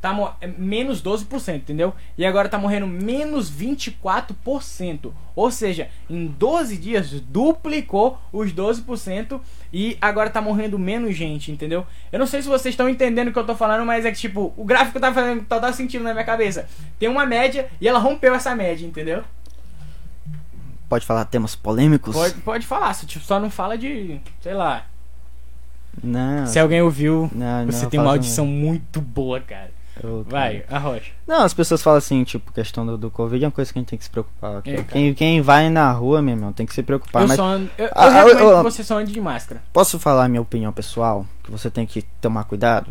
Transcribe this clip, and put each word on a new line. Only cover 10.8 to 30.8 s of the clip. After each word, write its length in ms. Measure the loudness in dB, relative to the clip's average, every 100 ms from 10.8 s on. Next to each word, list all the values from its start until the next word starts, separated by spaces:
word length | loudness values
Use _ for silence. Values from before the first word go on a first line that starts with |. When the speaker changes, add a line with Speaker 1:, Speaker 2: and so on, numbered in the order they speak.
| -2 -2 -2 -4
Speaker 1:
gente, 340 | -4 -4 -6
entendeu? 340 | -6 -4 -4 -4 -10 -6
Eu 80 | -2
não 80 | 0
sei 140 | -2
se 60 | 0
vocês 240 | 0 0
estão 160 | 0 0
entendendo 400 | 2 2 2 0
o 20 |
que 80 | -2
eu 60 | -2
tô 100 | 0
falando, 300 | 2 2 0
mas 180 | 0 0
é 60 |
que, 60 | -4
tipo, 340 | -6 -4 -4 -4
o 80 | 2
gráfico 340 | 4 4 2
tá 140 | 0
fazendo 320 | 2 0 -2 -2
total 260 | -2 0
sentido 320 | -2 -6 -4
na 100 | -4
minha 120 | -4 -2
cabeça. 420 | 0 0 -2 -6 -8 -10 -2
Tem 80 | 0
uma 180 | 2 2
média 440 | 2 2 0 -6 -2
e 80 | 2
ela 120 | 4
rompeu 340 | 2 4 2 2
essa 180 | 0
média, 320 | -2 -2 -4 -6
entendeu? 380 | -8 -6 -6 -6 -10 -10 -10 -10 -10 -10 -10 -10 -8 -8 -8 -8 -10 -10 -10 -2
Speaker 2:
Pode 160 | -2 0
falar 180 | 0 0
temas 300 | -2 -2 -4
polêmicos? 580 | -2 4 6 6 2
Speaker 1:
Pode, 200 | 0 0 0
pode 320 | -4 -4 -2
falar, 260 | -2 0
só, 120 | -2 -6
tipo, 180 | -8
só 160 | -2 0
não 100 | 0
fala 280 | -4 -4 -4
de, 420 | -4 -6 -6 -8 -10 -10
sei 120 | -6
lá. 320 | -2 0 -2 -6 -10 -10 -10 -10 -10 -10 -10 -10 -10 -10 -8
Speaker 2:
Não. 420 | -4 -2 0 -2 0
Speaker 1:
Se 120 | 2
alguém 220 | 4 6
ouviu, 480 | 4 4 2 2 0
Speaker 2:
Não, 320 | -2 -2 -2 0
Speaker 1:
você 180 | -2
Speaker 2:
não, 60 | 0
Speaker 1:
tem 100 | 2
uma 60 | 4
Speaker 2:
fala 100 | 4
Speaker 1:
audição 280 | 2 0 0
Speaker 2:
não. 60 |
Speaker 1:
muito 460 | 0 0 -2 -4 -6
boa, 400 | -4 -4 -4 -4
cara. 320 | -6 -10 -10 -10 -10 -8
Speaker 2:
Eu 240 | -8 -6 -4
Speaker 1:
Vai, 320 | -2 -2 -4
Speaker 2:
também. 160 | -4
Speaker 1:
arrocha. 340 | -4